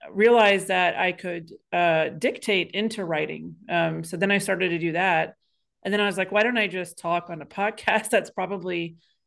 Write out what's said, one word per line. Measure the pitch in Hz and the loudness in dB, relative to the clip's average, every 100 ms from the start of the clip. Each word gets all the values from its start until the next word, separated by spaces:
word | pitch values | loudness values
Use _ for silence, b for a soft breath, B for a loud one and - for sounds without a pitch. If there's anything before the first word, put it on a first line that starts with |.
| 71 | -8
realized | 196 226 240 208 196 190 | 4 6 8 8 6 2
that | 185 175 - | 2 2 2
I | 180 | -2
could, | 180 180 170 165 - - | -2 -6 -8 -10 -20 -4
uh, | 175 170 160 156 | 0 2 2 0
dictate | 156 247 - - 196 170 | -2 -4 -2 0 0 0
into | 190 220 220 | -2 -2 -4
writing. | 170 156 156 156 170 165 - | -4 -2 -4 -8 -12 -14 -4
Um, | 170 165 160 | 0 0 -2
so | 165 180 | -6 -2
then | 196 | 2
I | 202 | 2
started | 196 185 185 | 0 -2 -2
to | 170 | -2
do | 165 | -2
that. | 165 190 160 160 - _ _ _ _ | 0 0 0 -2 -8 _ _ _ _
And | 190 | -4
then | 208 | 0
I | 208 | 0
was | 180 | -2
like, | 185 | 0
"Why | 208 | 2
don't | 226 240 | 2 2
I | 208 | -2
just | 180 170 - | -4 -10 -8
talk | 170 170 170 | -4 -4 -4
on | 160 | -14
a | 147 | -10
podcast | - 208 214 - 214 220 | -4 -4 -2 0 0 2
<laughs> | |
that's | 220 - | 0 0
probably | - 185 196 180 175 170 165 b b | -6 -6 -6 -6 -6 -6 -12 b b